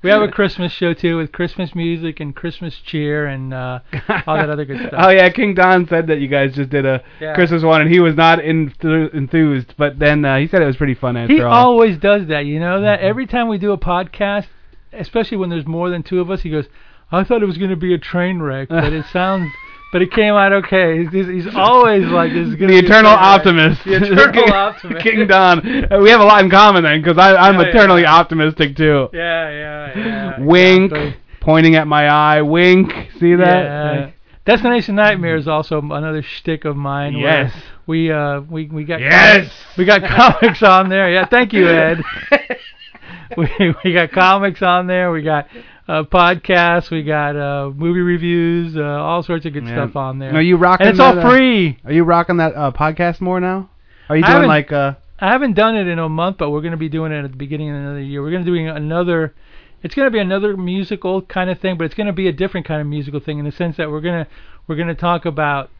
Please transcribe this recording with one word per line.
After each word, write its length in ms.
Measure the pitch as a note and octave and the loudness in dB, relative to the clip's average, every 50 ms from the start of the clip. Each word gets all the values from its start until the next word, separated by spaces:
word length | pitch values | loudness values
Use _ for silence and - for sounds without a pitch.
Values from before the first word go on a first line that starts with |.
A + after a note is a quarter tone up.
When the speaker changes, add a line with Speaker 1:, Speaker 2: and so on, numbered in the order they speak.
| - | 2
Speaker 1:
We 60 | F3 | 2
have 140 | G3+ G#3+ G#3+ | 2 2 2
a 40 | G3+ | -2
Christmas 420 | G#3 - G3+ F#3 - - F3 E3+ | -2 -2 -2 -2 -2 -4 -8 -8
show, 240 | - - F3+ F3 E3+ | -6 -4 -4 -4 -4
too, 220 | - - E3+ E3 E3+ | -2 -2 -4 -2 -2
with 140 | D#3+ D3 | -6 -8
Christmas 440 | - - F3 E3+ - - F#3 D#3 - | -8 -8 -8 -8 -6 -8 -10 -8 -6
music 440 | F3 E3 E3+ E3+ E3 E3 E3 D3+ - | -6 -4 -4 -6 -6 -8 -10 -10 -10
and 140 | D#3 D3 C3+ | -12 -12 -12
Christmas 400 | - - E3+ D#3+ - F3+ E3 - - - | -10 -12 -12 -12 -10 -14 -14 -14 -16 -18
cheer 440 | - - D#3 D3 D3 D3 D3+ D3+ C#3+ | -10 -8 -6 -6 -4 -4 -4 -6 -6
and, 260 | C#3 C3+ C3 C3 C3 | -8 -10 -10 -10 -10
uh, 280 | B2+ B2+ B2+ B2+ B2 - - - C#3 - - G#3+ F#3 - | -10 -10 -10 -10 -12 -14 -12 -12 -12 -8 -6 -6 -6 -4
all 100 | - D#3 | -4 -4
that 140 | D#3 D3+ D3 | -2 -2 -4
other 160 | D3+ D3 D3+ | -4 -8 -8
good 140 | C3+ C#3 A#3+ | -10 -10 -10
Speaker 2:
<laughs> 80 | C4 - | -10 -10
Speaker 1:
stuff. 60 | - - | -2 2
Speaker 2:
Oh, 120 | E3+ F#3+ | 4 6
yeah, 200 | F#3+ F#3+ F3+ F3+ | 6 6 6 4
King 240 | F3 - A3+ G#3 G3 | 2 0 -4 -2 0
Don 340 | F3 F3+ F#3 F#3 F3+ F3+ D#3+ | 2 2 4 4 2 2 0
said 200 | F3 E3 E3 D#3+ | -2 -2 0 0
that 120 | D#3 D3 | -2 -2
you 80 | C#3 C3+ | -2 -2
guys 280 | C#3 C#3 C#3 C#3 C3 | -2 -2 -2 -2 -2
just 160 | C#3+ C#3 C3 | -6 -6 -4
did 160 | C3+ C#3+ C3+ C3+ | -2 -2 -2 0
a 160 | C3 B2+ - - - - | -2 -4 -6 -12 -20 -14
Speaker 1:
Yeah. 160 | D#3 D#3 D#3 | -12 -8 -2
Speaker 2:
Christmas 260 | D#3+ F3+ D#3+ E3 E3 | 0 0 0 0 0
one, 200 | D#3+ D#3+ D#3+ D#3 | 2 2 2 4
and 100 | D3+ D#3 | 4 4
he 80 | E3+ F3+ | 4 4
was 160 | F3 E3 D#3 | 4 4 4
not 240 | D3 E3 E3 E3 E3+ | 4 4 4 4 2
enth-, 760 | D3+ D#3 D#3+ D#3+ D#3 C#3+ - - - D#3+ D#3 D#3+ D#3 D#3 - | 0 -2 -2 -2 -2 -4 -8 -6 -4 -2 0 0 -2 -2 -4
enthused, 600 | D3+ C#3 B2+ - E3 D#3+ D3+ C#3+ C3 A#2+ _ - - | -8 -8 -2 0 0 2 2 0 -2 -4 _ -6 -4
but 220 | D3 D3 C3+ C3+ | -4 -4 -2 0
then, 260 | D3+ D3 D3 D3+ D3 | 0 0 2 2 0
uh, 120 | C#3 C3+ C3+ | 0 0 0
he 80 | C#3+ C#3 | -2 0
said 160 | - F#3 E3 | 0 0 0
it 20 | |
was 100 | C#3+ C3 B2 | 0 -2 -2
pretty 180 | D3+ C#3 B2+ | -2 -4 -4
fun 220 | - - B2+ B2 A#2+ | -4 -4 -4 -4 -4
after 140 | A#2 A#2 C#4 | -4 0 0
Speaker 1:
He 60 | D#4 | 0
Speaker 2:
all. 120 | - A#2+ A#3 | 2 2 4
Speaker 1:
always 440 | A#3+ B3 B3+ B3 A#3 A3+ A3 F#3 D3+ | 4 4 4 4 4 4 2 2 0
does 260 | G3 G3 G#3 G#3 F#3+ D#3 | 0 0 0 0 0 -4
that, 180 | D#3 D3 D3 C#3+ | -4 -4 -4 -4
you 120 | D3 D#3 | -6 -4
know 220 | E3 F3 F3+ G3 | -4 -4 -2 -2
that? 160 | G3+ G#3+ G#3 G3 | 0 0 0 0
Speaker 2:
Mm-hmm. 80 | G3 F#3+ | 0 -4
Speaker 1:
Every 180 | G#3+ A#3+ C4 G3 | -4 -4 -6 -6
time 200 | - B3 A#3+ A3+ | -4 -4 -4 -4
we 120 | A3 G3+ | -4 -4
do 140 | F3 G#3 G3+ | -4 -4 -4
a 40 | F#3 | -4
podcast, 680 | - F3+ F3+ F3+ F#3 E3+ - - G#3 G3+ G3+ G#3 G3 - - - _ - _ - _ - | -2 -4 -4 -4 -4 -8 -8 -6 -6 -4 -4 -6 -8 -10 -18 -20 _ -20 _ -20 _ -20
especially 460 | - A3+ F3 - - A3+ A3 - A#3+ G3+ | -14 -14 -14 -6 -4 -4 -4 -4 -4 -6
when 140 | F#3 F3 | -6 -4
there's 160 | E3+ E3 D3 C#3+ | -6 -8 -6 -6
more 240 | D#3+ E3 F3 F3+ | -6 -4 -4 -4
than 100 | F3+ F3 | -6 -6
two 180 | D3 - F#3 F#3 | -8 -4 -4 -4
of 120 | F3+ F3 | -4 -4
us, 100 | G3 F#3 | -6 -8
he 80 | - E3+ | -6 -6
goes, 160 | D#3 D3+ C#3 - _ - - - _ - _ _ | -6 -6 -6 -8 _ -20 -20 -20 _ -20 _ _
"I 120 | D#3+ F3+ G3 | -4 -4 -2
thought 200 | - B3 A#3 G#3 | 0 -2 -2 0
it 20 | |
was 140 | G3 F3+ D#3 | -2 -4 -4
gonna 160 | G3 F#3+ F#3+ | -4 -4 -4
be 180 | E3 E3 F3+ F3+ | -4 -2 -2 -2
a 60 | D#3+ | -2
train 420 | - - - F3 F3 F3+ F#3+ F3 | -4 -6 -4 -4 -4 -2 -4 -6
wreck, 280 | D#3+ C#3+ C3 C3+ C3+ B2+ | -6 -6 -8 -8 -8 -4
but 220 | E3 E3 D#3+ D3 D#3 | -4 -2 -2 -2 -4
it 120 | D#3+ D3 | -6 -8
Speaker 2:
<laughs> 80 | - - | -6 -4
Speaker 1:
sounds, 380 | F3+ F3+ F#3+ F#3+ F#3+ F3 D3+ C#3 - - - - - - - | -4 -2 -2 -2 -4 -4 -6 -8 -14 -20 -20 -20 -20 -20 -6
but 100 | - F3+ | -2 -2
it 100 | F#3 F#3 | -2 0
came 220 | - A#3 G#3+ G#3 G#3 | 0 0 0 2 4
out 180 | G3+ G3 G3 G3 | 4 4 4 2
okay." 460 | G3+ F3+ - F#3+ F#3+ F#3 E3 E3 D#3+ E3+ | 0 -2 0 0 0 2 2 0 -2 -4
He's, 80 | D#3+ | -4
he's, 160 | E3 F#3+ F#3+ F3+ F3+ F#3 E3 | -2 -4 -4 -4 -6 -8 -8
he's 100 | G3+ G#3+ | -6 -4
always 500 | G#3+ F#3+ G#3+ B3 B3+ B3 A3+ G#3+ G3 F#3 E3 | 0 2 4 4 4 4 4 4 2 2 2
like, 240 | E3+ F3 E3 E3 | 0 0 0 0
"This 160 | - E3+ E3+ E3+ | -2 -4 -4 -4
is 80 | - | -4
gonna 120 | D#3 G3 F#3+ F#3+ | 0 2 6 6
Speaker 2:
The 80 | F#3 | 6
Speaker 1:
be 40 | F3+ F3+ | 6 6
a 20 | |
Speaker 2:
eternal 220 | G#3 A3 A3 G#3+ | 6 6 8 8
Speaker 1:
train 40 | G#3+ | 8
wreck." 240 | G3+ F#3 G3 G3 F#3+ | 8 8 6 6 6
Speaker 2:
optimist. 440 | D#3+ F#3+ F3 E3 D#3 D#3+ D#3 - - | 4 4 4 4 4 2 2 0 -2
Speaker 1:
The 100 | F#3+ F#3+ F#3+ | -2 0 0
eternal 360 | F#3+ G3+ G3 F3+ C4+ C#4 G3 | 2 2 4 4 4 4 4
Speaker 2:
<laughs> 100 | A#3 A#3 | 4 2
King, 80 | A3 G3+ | 4 2
Speaker 1:
optimist. 500 | G3 G3 G#3 G#3 - - F3 D#3 E3 E3+ | 2 0 -2 -4 -10 -12 -12 -10 -4 -2
Speaker 2:
King 220 | A3 A3 G#3+ A3 F#3+ | -2 0 0 2 4
Don. 640 | G3 F#3+ F#3+ F3+ F3 E3 D#3+ A3 C4 C#4 A#3+ - G3 | 4 4 6 4 4 2 0 -4 -6 -4 -2 2 2
Uh, 60 | G3+ | 6
we 100 | G3 G#3+ | 6 6
have 120 | A#3 A#3 | 6 8
a 40 | G#3 | 8
lot 180 | G3+ G#3+ G#3 F#3+ | 6 8 6 6
in 60 | F#3 | 6
common 340 | F3+ G3 G#3+ G#3+ G3+ F3+ E3 | 6 6 6 6 6 4 2
then, 200 | D#3 D3 D#3 D3+ | 2 0 0 2
'cause 140 | E3+ E3+ E3 | 0 4 6
I, 180 | F#3 G3 F#3+ | 6 6 6
I'm 200 | F#3 F3+ G3 - | 8 6 6 6
Speaker 1:
Yeah, 60 | - | 6
yeah. 60 | B3+ - | 2 4
Speaker 2:
eternally 380 | - A#3 G#3 G3 F#3 F3 E3+ | 4 4 6 6 6 4 6
optimistic 680 | D#3 D#3 E3 E3+ - E3 D#3+ D3+ D#3 D#3 - D#3 C#3+ C#3 | 6 6 6 4 4 0 0 0 0 0 0 -2 -4 0
too. 340 | C#3+ D#3 D#3 D3 C#3+ C3 B2 - | 0 2 2 4 2 0 -2 -6
Speaker 1:
Yeah, 360 | E3 E3+ E3+ E3 E3 E3 D#3 | -8 -6 -4 -4 -4 -6 -8
yeah, 420 | D3 D3 D3+ D3+ D3+ D3 D3 C#3+ - G#3 | -10 -12 -12 -12 -12 -14 -14 -12 -10 -8
yeah, 420 | A3 A3+ A3 - G3 F#3+ E3+ B2 | -8 -8 -8 -8 -8 -10 -8 -6
Speaker 2:
Wink. 520 | C3 D3 E3+ F3+ F#3 F#3 F#3 F#3 F#3+ F#3+ D#3+ | 0 4 4 6 6 6 6 6 4 2 -2
Speaker 1:
exactly. 280 | D3+ D3 D3 C3+ - - _ - - | -4 -6 -6 -10 -12 -18 _ -14 -6
Speaker 2:
Pointing 340 | - - D#3 D#3+ D#3+ E3 E3 | 0 2 4 4 6 6 4
at 120 | D#3+ D#3 D3+ | 4 2 2
my 200 | D3 D3 D3 D3 | 0 2 2 2
eye. 340 | D3 D3+ D3+ D3+ D3+ D3+ | 2 2 4 2 2 2
Wink. 520 | D3+ D3 D#3 E3+ F3 F3+ F#3 F#3 G3 - - - - - - - | 2 2 2 2 4 4 6 4 4 0 -2 -10 -14 -16 -8 -2
See 160 | E3+ E3+ F3 | 2 2 4
that? 280 | F3 F3+ F3+ F3+ F3+ C#3+ | 4 4 4 2 2 0
Speaker 1:
Yeah. 280 | C#3+ C#3+ D3 D3+ D3 C#3+ | -2 -6 -6 -6 -4 -4
Speaker 2:
Yeah. 160 | C#3+ C#3 C#3 - _ - _ _ - - | -6 -8 -10 -14 _ -20 _ _ -10 0
Speaker 1:
Destination 500 | - A3 A3+ G#3+ B3 A#3+ A#3+ - - G3+ | 0 0 0 2 -2 -2 -2 -2 -4 -2
Nightmare 400 | G3+ G#3 G#3 G#3 F#3+ F3 E3 D#3+ | 0 2 2 0 0 -2 -4 -4
is 120 | D#3+ C#3+ D#3 | -4 -2 -2
also 320 | D#3 D#3 D#3 - D#3+ D3+ | -4 -4 -4 -4 -6 -6
another 400 | D3 D3 D3 C#3+ D3+ D#3+ D#3 D#3 | -6 -6 -8 -8 -8 -6 -6 -8
shtick 420 | C#3 - - - - - D#3+ D3+ - | -8 -10 -14 -12 -8 -8 -8 -6 -6
of 100 | D#3 D3 C#3+ | -8 -8 -6
mine. 360 | C#3+ C#3+ C#3 C#3+ C#3+ D3 C#3+ D3 | -6 -6 -6 -6 -6 -6 -6 -4
Speaker 2:
Yes. 340 | D3+ - D#3+ D3 C3 B2+ G#2+ | 0 0 0 0 0 -2 -6
Speaker 1:
Where 80 | - - - - - - - | -10 -18 -20 -20 -20 -10 -6
we, 240 | D#3+ E3 E3 D#3+ | -4 -2 -2 -2
uh, 280 | D#3 D3+ D3 C#3+ C#3+ C#3+ | -2 -4 -4 -4 -6 -6
we, 260 | C#3+ D3+ E3 D#3 D#3 D3 | -10 -10 -12 -12 -10 -10
we 160 | D#3 D#3 D3+ | -10 -10 -8
got 160 | D3 E3+ D#3+ | -8 -8 -6
Speaker 2:
Yes. 460 | B2 C#3 E3 F3+ G3 G#3 G#3+ G3 F3+ C#3 | -2 0 4 4 6 6 4 2 2 -2
Speaker 1:
com-, 240 | - - - - - - | -14 -20 -20 -16 -4 -4
we 80 | F#3 | 2
got 180 | F3+ G#3 G3 F3+ | 2 2 2 2
<laughs> 380 | F3+ - - A#3+ B3+ - - | 0 4 4 6 4 4 4
comics 220 | - A#3 F3 - A3+ | 0 0 0 4 4
on 240 | G3+ F#3 F#3 F#3+ F#3+ | 6 6 6 4 2
there. 220 | F#3 F#3+ G3 F3+ | 0 0 0 2
Yeah, 140 | F3 F#3 F#3 | 2 0 0
thank 260 | - - A#3+ B3 G3+ A3 | 2 2 0 0 2 2
you, 140 | G3+ F#3 E3+ | 2 2 4
Ed. 340 | E3+ E3 D#3+ D#3+ E3 E3 - - - - - - | 4 2 2 0 0 -2 -6 -10 -12 -14 -2 0
Speaker 2:
<laughs> 100 | C#4 - - - - - - - - _ - - _ - - - - - - - - - | 0 0 0 -4 -12 -12 -12 -20 -20 _ -20 -20 _ -20 -20 -20 -20 -20 -18 -12 -4 -4
Speaker 1:
We, 100 | E3+ C#3+ - - G3+ F3 D#3+ - - | -2 -2 0 0 0 0 0 -2 -4
we 80 | F#3+ E3+ | -2 0
got 180 | F3+ E3+ D#3+ | 0 -2 0
comics 500 | - F#3+ F3+ F#3 F#3+ G3 G3 G3 F3 - | 0 2 4 4 4 2 0 -4 -4 -2
on 260 | G3 F3+ F3+ F3+ F3+ F3+ | 0 0 0 0 0 -2
there. 220 | F3+ F3+ F3+ F3+ | -2 -2 -2 -2
We 100 | E3+ D#3+ | -4 -4
got, 260 | D3 D#3 D#3 D3 C#3+ _ _ A#2+ - - - _ _ - | -4 -2 -4 -4 -4 _ _ -20 -20 -20 -20 _ _ -6
uh, 160 | D#3+ D#3 D#3 | -4 -4 -4
podcasts. 880 | - - F3+ F3 F3 F#3 E3+ _ - F#3+ F3 F3 E3+ E3+ F3 E3+ - | -2 2 2 4 2 2 -2 _ 0 0 2 2 2 0 0 -2 -4
We 100 | E3+ D#3+ D3+ | -8 -6 -4
got, 320 | D3 D3+ D3+ D3 D3 D3 D3 | -4 -4 -2 -4 -4 -4 -6
uh, 340 | C#3+ C#3+ C#3+ C#3+ C#3 C#3 C#3 | -6 -6 -6 -6 -8 -8 -8
movie 280 | C#3+ D#3+ E3+ F3 F#3 | -6 -4 -4 -2 -2
reviews. 760 | F3+ F3 F3 F3 E3 F3 F3 E3+ E3+ E3+ E3+ E3+ E3+ E3 D#3 | -2 -4 -4 -4 -4 -2 -2 -2 0 0 -2 -2 -4 -6 -6
Uh, 80 | D#3 D3 | -6 -6
all 400 | D3 D3 D3 D3+ D#3 E3 F3 F3 | -6 -6 -6 -4 -4 -4 -4 -4
sorts 220 | - F3 E3 D3 | -6 -8 -6 -6
of 80 | E3 C#3+ | -8 -10
good 120 | D3 C3 | -10 -10
Speaker 2:
Yeah. 80 | A#2 A#2+ B2+ C#3+ | -8 -6 -6 -6
Speaker 1:
stuff 100 | B2 - | -6 -6
on 240 | D3 C3+ C3 C3 C3+ | -8 -8 -8 -8 -10
there. 140 | C3+ C3+ D3 | -10 -4 -2
Speaker 2:
Are 60 | D#3 | 0
you 160 | D#3+ F3 F3+ E3+ | 2 2 2 2
rocking 300 | F3 F3+ F#3 F3+ F#3+ G3+ | 4 2 2 4 2 2
Speaker 1:
And 40 | F#3+ | 4
it's 60 | F#3 | 6
all 160 | C4 B3+ F3+ | 4 4 4
Speaker 2:
that, 100 | F3+ E3+ | 4 4
uh, 40 | A#3+ | 4
Speaker 1:
free. 480 | B3 C4 C4 B3+ A#3+ G#3+ F3+ D#3 B2+ - _ | 4 4 4 4 2 2 0 -2 -4 -8 _
Speaker 2:
are 80 | A2+ D3 | -2 0
you 100 | D#3+ E3+ | 0 2
rocking 340 | E3 E3+ E3+ E3+ - F3+ E3+ | 2 2 0 0 0 0 0
that, 160 | D#3+ D#3+ - | 0 -2 -2
uh, 160 | D3 D3 C#3 | -4 -6 -6
podcast 500 | C3 - D3+ D#3 D#3+ - F3 F3 E3+ - | -4 -2 -4 -4 -2 -2 -4 -4 -4 -4
more 180 | F#3+ F3+ F#3 F#3 | -6 -4 -4 -4
now? 300 | F3+ F3+ F#3 F#3+ F#3+ _ _ _ _ _ _ _ _ - | -4 -4 -6 -6 -8 _ _ _ _ _ _ _ _ -2
Are 80 | D3+ D#3 | 0 2
you 60 | E3+ | 2
Speaker 1:
I 40 | G#3 | 4
Speaker 2:
doing 60 | B3+ | 4
Speaker 1:
haven't, 140 | C#4+ - - | 4 4 2
Speaker 2:
like, 220 | D#3 D3+ C#3+ - D3 | 2 0 0 -2 -4
uh, 200 | C#3+ C#3 C#3 C#3 - _ - - - | -2 -2 -2 -4 -8 _ -20 -14 -6
Speaker 1:
I 100 | G3 F#3+ | -2 -2
haven't 220 | A#3 C4 C#4+ C4 G3+ | 0 0 0 -2 0
done 240 | E3+ G#3+ A3 A3+ G#3+ | 2 0 0 0 -2
it 100 | G3 F3+ | -2 -4
in 100 | E3+ E3 | -4 -4
a 100 | E3 D#3+ | -4 -6
month, 280 | D#3 D#3+ E3+ F#3 F#3+ _ | -4 -4 -4 -4 -4 _
but 100 | F3+ D3 | -6 -6
we're 100 | D3 D3+ | -6 -6
gonna 140 | D3+ E3+ E3 | -6 -6 -8
be 140 | D#3+ D#3+ D#3 | -8 -8 -6
doing 220 | C#3+ D#3+ D#3+ D#3+ D3+ | -6 -6 -6 -6 -6
it 100 | D3 C#3+ | -8 -10
at 80 | C#3 | -10
the 60 | C3 C3 | -12 -14
beginning 320 | C#3+ C#3 D3+ D3 D3+ D3+ | -12 -10 -10 -10 -8 -8
of 60 | D3 C#3+ | -10 -10
another 240 | C#3+ C#3+ C#3+ C#3+ | -10 -10 -10 -10
year. 200 | C#3 C#3 C#3 C#3+ | -10 -10 -10 -8
We're 100 | C#3 D3+ | -8 -6
gonna 120 | E3+ F#3 F3 | -6 -6 -4
doing 240 | F3 F3+ E3+ D#3+ D#3+ | -4 -4 -4 -4 -6
another. 680 | D#3+ D3+ D3+ D3+ D#3+ E3+ F3+ F3 E3+ E3 D#3+ D3 _ - - _ - - _ _ - _ - | -8 -8 -8 -6 -4 -4 -2 -2 -2 -4 -4 -6 _ -16 -20 _ -20 -20 _ _ -20 _ -14
It's 120 | E3+ - | -10 -4
gonna 160 | C#4+ C4+ C4+ | -2 -2 -2
be 80 | A3 A3 | -2 -2
another 380 | G3+ F3+ F#3+ G3 G3 G#3 G3+ F#3+ | -4 -2 -4 -4 -4 -4 -6 -4
musical 640 | F#3 F3 F3+ F#3+ G3 - F3+ E3 - F#3 F#3 F#3+ | -6 -6 -6 -6 -6 -8 -10 -8 -6 -6 -6 -6
kind 280 | F#3 _ - F#3+ F#3 F#3 | -6 _ -6 -6 -6 -6
of 100 | F#3 F3 | -6 -6
thing, 180 | - F#3+ F#3 D#3+ | -6 -6 -6 -4
but 80 | E3 | -6
it's 100 | D#3 - | -8 -6
gonna 160 | - G#3+ G#3 F#3+ | -6 -6 -6 -4
be 140 | D#3+ F#3+ F#3 | -4 -4 -6
a 60 | E3 | -4
different 320 | C#3 F#3 G3 - F#3 D#3+ - | -4 -6 -6 -6 -8 -8 -6
kind 140 | E3 D3+ | -8 -6
of 60 | D3+ D3 | -6 -6
musical 320 | D3 D3+ C#3+ C#3 C#3+ D3 | -8 -8 -8 -8 -10 -10
thing 180 | C3+ - D3+ D3 | -10 -8 -10 -8
in 60 | D3 | -8
the 60 | D3 | -10
sense 260 | C#3+ - F3+ E3+ D#3 - | -8 -6 -8 -8 -6 -6
that 120 | E3 D3+ | -8 -8
we're 120 | D3 D3+ | -8 -8
gonna, 260 | D3+ F3 F3 E3+ D#3 - - - - - - - - - | -6 -6 -6 -6 -8 -10 -14 -20 -20 -20 -20 -20 -12 -10
we're 80 | D#3+ | -8
gonna 180 | D3+ E3+ E3+ E3 | -6 -6 -6 -6
talk 300 | - F3 F3 F3 E3+ - | -6 -4 -4 -4 -2 -4
about 440 | F3 D3+ C#3+ D#3 D3 C#3+ C#3 C3 - - - | -6 -6 -4 -4 -4 -4 -6 -8 -12 -18 -20